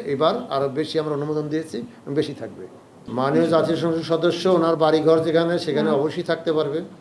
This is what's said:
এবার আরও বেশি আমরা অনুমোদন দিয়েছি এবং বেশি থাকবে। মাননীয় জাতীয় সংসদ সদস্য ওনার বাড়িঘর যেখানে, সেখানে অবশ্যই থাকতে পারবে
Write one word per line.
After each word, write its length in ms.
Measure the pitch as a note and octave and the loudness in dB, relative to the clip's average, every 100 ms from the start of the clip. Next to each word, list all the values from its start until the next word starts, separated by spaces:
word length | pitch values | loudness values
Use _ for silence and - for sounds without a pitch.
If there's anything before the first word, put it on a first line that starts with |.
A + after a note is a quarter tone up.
| C#3+ | -2
এবার 220 | C#3 D#3+ A#3+ - C#3 | 2 2 2 -2 -2
আরও 120 | C#3 C3 | -2 -2
বেশি 160 | D#3 D#3+ | -4 -2
আমরা 120 | D3+ C#3+ | -2 -2
অনুমোদন 260 | D3 D3+ D3+ | -2 -4 -2
দিয়েছি 240 | D#3 D#3+ A#3 - - | -4 -4 -8 -10 -12
এবং 100 | D3+ C#3+ | -6 -2
বেশি 140 | D3 C3 | -2 -4
থাকবে। 240 | A2 F#2 F#2 - - - - A#2+ | -12 -14 -16 -18 -20 -20 -8 -2
মাননীয় 300 | C3+ D#3+ D#3+ | 0 2 4
জাতীয় 240 | E3 E3 D#3+ | 4 2 0
সংসদ 200 | E3+ E3 D#3 | -2 -2 -2
সদস্য 300 | E3 E3+ E3+ F#3 F3 | 0 0 0 2 2
ওনার 180 | E3 D#3 | 2 2
বাড়িঘর 340 | D#3 D#3+ D#3 D#3+ D#3+ | 4 4 4 4 4
যেখানে, 260 | D#3+ E3+ F3 D#3+ | 2 2 0 -2
সেখানে 240 | C#3+ D#3 C#3 | 0 2 2
অবশ্যই 280 | D3+ F3 E3+ | 0 -2 -4
থাকতে 200 | D#3+ E3+ D#3 | -2 0 0
পারবে 220 | C#3+ D#3 G3 - | 0 -2 -6 -14